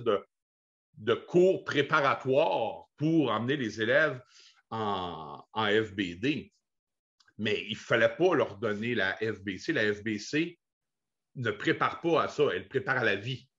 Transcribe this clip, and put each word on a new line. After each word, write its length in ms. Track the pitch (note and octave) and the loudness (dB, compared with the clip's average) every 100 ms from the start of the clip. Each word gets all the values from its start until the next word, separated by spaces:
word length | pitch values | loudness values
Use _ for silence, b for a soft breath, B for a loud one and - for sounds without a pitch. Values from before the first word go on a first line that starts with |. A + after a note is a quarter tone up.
de, 200 | A#2 G2+ - _ _ _ _ _ _ | 2 0 0 _ _ _ _ _ _
de 200 | - A2 | -8 -2
cours 500 | A2 - F3 F3+ E3 | -2 2 4 6 4
préparatoire 1200 | - C#3+ C#3 D#3+ C#3 A#2 C3 C3 E3+ D#3+ G#2+ E2+ - - | -2 -2 2 2 2 0 2 2 2 2 -2 -6 -12 -4
pour 340 | D3+ E3 C3 | 2 4 4
emmener 260 | G#2+ A#2+ C3 | 2 0 -2
les 260 | A2+ G#2 | -2 -2
élèves 400 | A2 C#3 D#3 C3 - b b b - | 2 4 2 -2 -12 b b b -10
en, 760 | A2+ G#2+ G2 F2+ D#2+ D2+ C#2+ - | -4 -2 -2 -4 -8 -12 -16 -10
en 140 | A2 G#2 | -2 2
F 260 | G#2+ G#2+ | 2 0
B 260 | G2 F#2 F2 | -2 -6 -4
D. 340 | B2+ D3+ - _ _ _ _ _ _ _ _ - | -4 -4 -8 _ _ _ _ _ _ _ _ -6
Mais 280 | G#2+ F#2+ F#2+ | -2 -2 -4
il 80 | G#2+ | -8
fallait 380 | - B2 A2+ A2+ | 0 2 2 4
pas 180 | F3+ | 2
leur 220 | D3+ G#2 G2 | 4 0 -2
donner 380 | A2 G#2 A#2 | -4 -2 -2
la 220 | A2+ F#2+ F#2 | 0 0 -2
F 240 | A2 G2+ | -4 -6
B 180 | G2+ F2+ | -8 -8
C. 140 | - | -2
La 200 | D3 G#2+ | 0 0
F 100 | G2+ | 0
B 140 | G#2+ G#2 | -2 -6
C 420 | - D3+ F3 - _ _ _ _ _ _ _ | -4 -2 -2 -6 _ _ _ _ _ _ _
ne 160 | - A#2 | -6 -4
prépare 500 | - D#3+ - C3 - | -2 -2 0 0 -2
pas 220 | E3 D3+ | 0 2
à 60 | G2+ | 2
ça, 160 | - C3+ | 2 2
elle 140 | F2+ F2+ | 0 -4
prépare 300 | C3+ C3+ C3 | -4 -2 0
à 60 | |
la 120 | A2+ G2 | 2 0
vie. 320 | A2+ B2+ - | -2 -10 -12